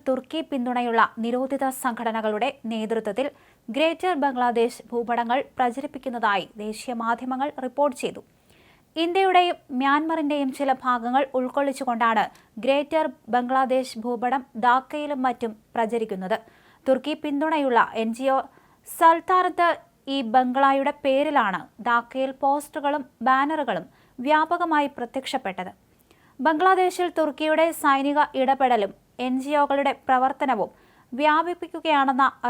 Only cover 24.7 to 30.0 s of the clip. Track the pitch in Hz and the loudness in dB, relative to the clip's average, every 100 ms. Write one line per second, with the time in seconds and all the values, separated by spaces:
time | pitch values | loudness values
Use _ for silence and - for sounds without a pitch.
24.7 | 302 285 285 240 269 262 269 208 185 185 | 0 0 -4 -8 -8 -6 -6 -6 -8 -10
25.7 | - _ _ _ _ _ - 277 311 370 | -14 _ _ _ _ _ -2 0 4 4
26.7 | 370 370 359 359 - 302 269 311 311 330 | 4 2 0 -2 0 -2 0 0 2 2
27.7 | 320 302 277 277 294 285 269 262 269 262 | 2 2 2 2 2 0 0 0 2 4
28.7 | 233 196 - _ - 247 262 269 294 285 | 2 0 -6 _ -8 -4 -2 0 0 2
29.7 | 277 277 - | 2 0 -2